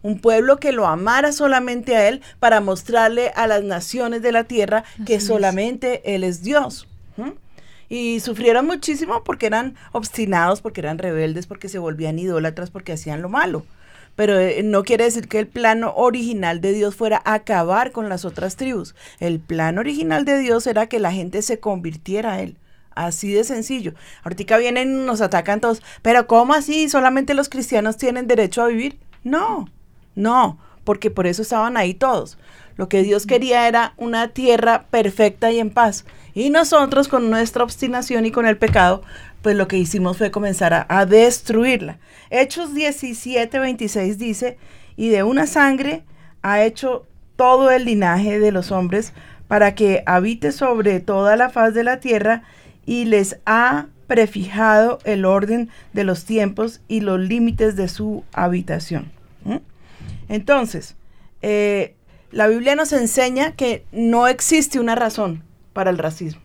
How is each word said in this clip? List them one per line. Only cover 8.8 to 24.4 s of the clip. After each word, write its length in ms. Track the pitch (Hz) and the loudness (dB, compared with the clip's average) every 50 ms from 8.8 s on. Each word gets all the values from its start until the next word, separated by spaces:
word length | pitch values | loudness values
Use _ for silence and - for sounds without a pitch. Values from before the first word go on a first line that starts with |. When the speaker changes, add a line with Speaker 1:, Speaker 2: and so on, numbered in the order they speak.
| - - 302 285 320 339 381 453 - | -4 -6 -4 -4 -4 -4 -4 -6 -4
Speaker 1:
porque 220 | - 349 - - | -6 -8 -4 -2
eran 300 | 220 214 220 240 262 262 - - - - | -2 -2 -2 -4 -4 -10 -14 -20 -10 -8
obstinados, 680 | 240 214 - - - 220 196 196 175 170 175 196 214 - | -8 -8 -8 -6 -6 -4 -2 0 0 2 2 0 -2 -4
porque 180 | 220 220 - | -12 -10 -8
eran 160 | 170 147 156 | -8 -8 -8
rebeldes, 500 | 160 180 180 165 160 156 160 156 165 175 | -6 -6 -6 -4 -2 -2 -4 -4 -6 -10
porque 220 | - 202 - - 196 | -12 -16 -16 -16 -12
se 100 | 190 190 | -12 -8
volvían 400 | 170 165 156 156 160 156 156 160 | -8 -8 -8 -6 -6 -6 -6 -4
idólatras, 520 | 175 185 175 160 156 160 160 160 175 175 | -4 -4 -2 -2 -2 -4 -6 -6 -12 -12
porque 220 | - 196 180 - 165 | -14 -16 -12 -10 -12
hacían 280 | 156 - 156 151 151 | -10 -8 -10 -10 -8
lo 80 | 170 180 | -8 -6
malo. 380 | 202 277 320 370 339 156 - - - - - - - - - _ - | -2 -2 -2 -2 -2 -8 -10 -12 -20 -20 -20 -20 -20 -20 -20 _ -4
Pero, 220 | - 208 208 202 190 | -2 0 2 4 2
eh, 240 | 185 185 160 - 202 | 2 2 0 -2 -2
no 220 | 214 208 196 202 | 0 2 0 2
quiere 200 | - 247 214 233 | 2 0 2 2
decir 240 | 240 233 233 - - | 0 0 -2 -8 -4
que 100 | - 214 | -4 -4
el 100 | 214 208 | -4 -4
plan 340 | - 240 240 226 220 226 233 | -6 0 0 2 2 2 -2
original 760 | 220 - - 240 247 226 254 233 233 240 208 185 170 170 170 | -4 -2 2 2 2 2 0 -4 -4 -4 -4 -2 -4 -4 -2
de 120 | 165 196 196 | -2 -2 0
Dios 220 | 214 208 208 196 | 0 0 -2 -2
fuera 260 | - 233 220 214 - - | -2 -2 0 0 0 0
acabar 680 | - 214 214 208 - 220 185 170 170 185 208 254 254 262 | 0 -2 -2 -2 -2 0 0 0 0 0 0 0 -2 -4
con 160 | 233 220 208 | -8 -6 -6
las 160 | 190 180 185 | -8 -8 -8
otras 320 | 185 156 - - 285 277 | -10 -10 -6 -8 -8 -6
tribus. 380 | - 269 262 254 208 170 - - _ - - - _ | -6 -6 -6 -6 -6 -8 -10 -16 _ -20 -20 -14 _
El 200 | 175 170 170 160 | -6 -4 -4 -4
plan 360 | 160 - 165 165 160 160 170 | -6 -6 -4 -2 -2 -2 -2
original 480 | 190 233 285 294 285 320 320 311 302 285 | -2 -4 -4 -4 -4 -2 -2 0 0 0
de 140 | 277 277 277 | 2 0 0
Dios 280 | 269 247 233 233 233 | 2 2 0 0 0
era 200 | 262 226 214 220 | 0 0 0 -2
que 140 | 220 - 233 | 0 -2 -2
la 120 | 208 175 175 | -2 -2 -2
gente 300 | 190 175 180 - 196 208 | -4 -6 -6 -6 -6 -4
se 160 | - 170 165 | -4 -6 -4
convirtiera 760 | - 214 202 185 170 165 160 156 160 - 190 208 220 233 196 | -4 -4 -4 -4 -6 -10 -10 -10 -10 -6 -6 -4 -4 -4 -6
a 60 | 190 | -6
él. 160 | 190 175 - - - _ - - - - - | -8 -10 -12 -18 -20 _ -20 -20 -20 -16 -10
Así 380 | - 165 170 165 - - 202 202 | -8 -6 -6 -6 -6 -6 0 0
de 100 | 202 233 | 0 0
sencillo. 520 | 233 269 226 220 - 269 254 208 160 160 - - - - - - | 0 -2 -8 -6 -6 -8 -8 -8 -10 -12 -12 -20 -20 -20 -14 -12
Ahorita 340 | 175 180 180 | -12 -10 -10